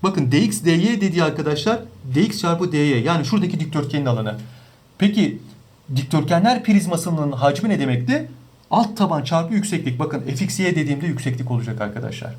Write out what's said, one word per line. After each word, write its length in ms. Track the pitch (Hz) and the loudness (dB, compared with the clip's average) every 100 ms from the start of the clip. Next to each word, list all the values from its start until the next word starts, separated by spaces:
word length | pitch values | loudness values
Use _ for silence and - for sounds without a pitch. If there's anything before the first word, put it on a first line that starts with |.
Bakın 300 | 190 185 131 | 0 0 2
D 80 | 147 | 2
x, 240 | 214 - | 2 0
D 60 | 165 | 2
y 300 | 165 202 233 | 4 2 2
dediği 240 | 190 170 | 0 2
arkadaşlar 540 | 156 147 151 147 - 233 - - 135 | 0 0 -2 -2 0 -2 -4 -16 -4
D 80 | 131 | 2
x 180 | 208 - | 2 0
çarpı 320 | 175 170 180 | -2 0 0
D 40 | 151 | 2
y. 260 | 147 127 | 2 2
Yani 220 | 123 170 | 2 0
şuradaki 360 | 131 214 175 170 | 2 0 0 -2
dikdörtgenin 460 | 151 151 139 151 135 | -2 -2 -2 -2 0
alanı. 300 | 117 104 98 - - - _ _ _ | 0 -2 -6 -12 -20 -20 _ _ _
Peki 400 | 202 208 170 107 - - - _ - 131 | 2 4 0 0 -14 -20 -20 _ -6 -4
dikdörtgenler 680 | 127 - 127 170 208 247 | 0 0 2 4 4 2
prizmasının 680 | - 202 175 170 180 160 147 | 4 2 4 -2 -2 -2 -2
hacmi 360 | 131 139 143 208 | 2 2 2 0
ne 100 | 180 | 0
demekti? 500 | 139 123 123 277 311 - - _ _ | 2 0 0 -2 -2 -14 -20 _ _
Alt 260 | 170 220 - | 2 2 0
taban 280 | 190 160 | 0 0
çarpı 300 | 127 165 165 | 0 -2 0
yükseklik. 440 | 214 - 180 127 123 | -2 0 -2 -2 -2
Bakın 220 | 156 208 | -2 -4
f 240 | - - | -4 -4
x, 160 | 196 - | -4 0
y 160 | 190 156 | 0 0
dediğimde 300 | 151 143 170 | 0 -2 -2
yükseklik 440 | 131 139 123 120 | -2 -4 -4 -2
olacak 300 | 120 113 104 | -2 -4 -6
arkadaşlar. 540 | 104 - 113 - - | -6 -6 -8 -8 -10